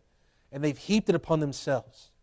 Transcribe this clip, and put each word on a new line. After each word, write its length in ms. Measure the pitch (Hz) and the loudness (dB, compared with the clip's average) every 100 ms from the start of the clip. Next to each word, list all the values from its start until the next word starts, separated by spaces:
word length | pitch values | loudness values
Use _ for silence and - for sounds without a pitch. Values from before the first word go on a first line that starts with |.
| _ _ _ _ _ | _ _ _ _ _
And 120 | 139 | -4
they've 140 | 151 - | -2 -2
heaped 320 | - 214 208 | 0 2 4
it 60 | |
upon 260 | 170 - 160 | 0 2 0
themselves. 720 | 147 131 - 131 - - - _ | 0 -4 -2 -2 -4 -18 -20 _